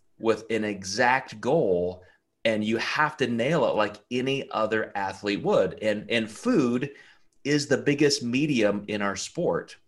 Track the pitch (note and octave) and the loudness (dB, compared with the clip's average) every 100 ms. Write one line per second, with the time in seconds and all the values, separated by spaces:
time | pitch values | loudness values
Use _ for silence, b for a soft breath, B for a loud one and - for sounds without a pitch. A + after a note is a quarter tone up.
0 | _ _ A2 G#2+ - A2 G#2 F#2+ F#2+ G#2 | _ _ 0 0 -2 -2 -2 -4 -6 0
1 | B2 C3 - A2 A2+ D#3+ A2+ F2 F2 F#2 | 2 2 -2 -6 0 2 2 0 0 -6
2 | b b _ _ A2+ G#2+ G#2+ A2+ - - | b b _ _ -2 0 0 0 0 0
3 | D3+ - A#2+ A#2 B2+ E3 G#2 F2 G#2 - | 0 0 -2 0 0 2 2 2 0 -4
4 | _ B2 C3 C3+ - G#2+ G#2+ A2 - G2+ | _ -4 -2 -2 -4 -2 0 0 -2 -4
5 | F#2+ F#2+ G#2 G2+ - F3+ F#2 - G#2+ G#2+ | -6 -4 -2 -2 2 2 2 0 -2 -2
6 | - A#2 A2 - A#3+ A3 B2 B2 C#3+ B | -2 -2 -2 -4 0 2 2 0 -4 B
7 | B B B _ C#3 D3 - A#2+ C#3+ D3 | B B B _ -2 0 2 2 2 4
8 | C#3+ - A#2+ B2+ D3+ B2 G#2 G2+ G#2 G#2 | 4 2 0 0 2 4 2 2 -4 -2
9 | G2+ F#2+ - - D#3 E2+ - - | -2 -4 -8 -4 -2 -2 -6 -16